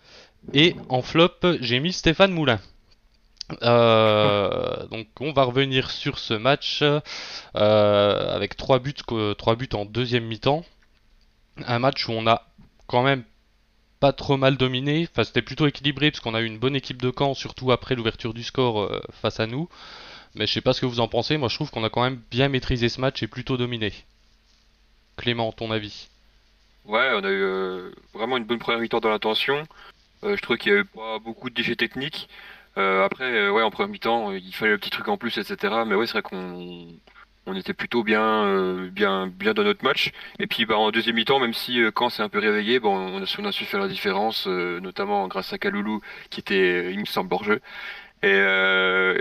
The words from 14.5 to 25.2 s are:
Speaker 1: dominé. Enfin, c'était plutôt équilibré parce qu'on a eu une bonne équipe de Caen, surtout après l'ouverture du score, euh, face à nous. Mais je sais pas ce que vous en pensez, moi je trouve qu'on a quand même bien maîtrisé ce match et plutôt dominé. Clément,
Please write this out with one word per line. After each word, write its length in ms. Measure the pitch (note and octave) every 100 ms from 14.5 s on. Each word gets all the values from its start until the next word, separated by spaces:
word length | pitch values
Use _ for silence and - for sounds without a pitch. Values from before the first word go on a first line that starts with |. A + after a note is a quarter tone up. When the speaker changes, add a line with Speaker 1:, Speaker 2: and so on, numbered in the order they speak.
| C3
Speaker 1:
dominé. 520 | B2+ B2+ C#3 D#3 E3+
Enfin, 140 | -
c'était 180 | G#2+ B2+
plutôt 240 | - C3+ D3
équilibré 440 | - C#3 C3 D3+
parce 100 | -
qu'on 140 | A#2
a 60 | A2+
eu 60 | A2+
une 120 | G#2+
bonne 180 | C3 C#3
équipe 260 | - B2+
de 100 | B2+ -
Caen, 180 | C#3
surtout 380 | C3 - - B2+
après 220 | A#2+ - B2+
l'ouverture 360 | A2 - A#2
du 120 | A2+
score, 380 | A#2 - B2 G#2+
euh, 180 | F#2+ - -
face 280 | - A2+ -
à 60 | A2
nous. 220 | C3 F3 - - - - - -
Mais 120 | - G#2+
je 60 |
sais 80 | A2+
pas 120 | B2+
ce 80 | B2+
que 40 | C3
vous 140 | A#2+
en 80 | A2+
pensez, 280 | A#2 - D3+
moi 120 | A#2+
je 60 | -
trouve 140 | D3+
qu'on 120 | A#2
a 60 | A2
quand 120 | A#2
même 180 | B2 B2+ -
bien 180 | A#2 C#3
maîtrisé 400 | C3 - B2+ A#2
ce 120 | -
match 220 | C3+ -
et 40 | A2+
plutôt 300 | - - B2+
dominé. 360 | B2 A#2+ G#2 - - _ _ _ _ _ _ _ _ _ _
Clément, 340 | -